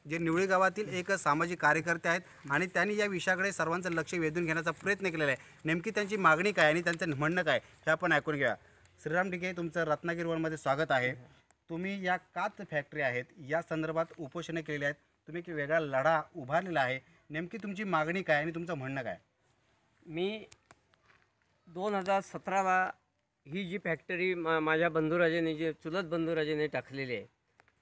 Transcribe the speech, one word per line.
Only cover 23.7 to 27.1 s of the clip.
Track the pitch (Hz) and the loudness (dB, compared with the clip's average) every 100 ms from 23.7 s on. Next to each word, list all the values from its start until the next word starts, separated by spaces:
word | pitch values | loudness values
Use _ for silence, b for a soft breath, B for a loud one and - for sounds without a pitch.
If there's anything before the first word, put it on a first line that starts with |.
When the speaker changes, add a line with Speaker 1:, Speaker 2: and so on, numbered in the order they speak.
| 190 | -4
Speaker 2:
फॅक्टरी | 175 160 - 180 185 | -2 -4 -4 -2 0
मा-, | 175 165 160 | 0 2 2
माझ्या | 156 160 170 | 4 4 2
बंधुराजेने, | 160 156 175 170 170 165 156 | 2 2 4 4 2 0 0
जे | 160 | -4
चुलत | 151 160 180 | -4 -6 -4
बंधुराजेने | 165 170 165 160 151 151 151 | -2 -2 0 0 0 0 -2
टाकलेली | 131 - 135 131 | -4 -6 -6 -6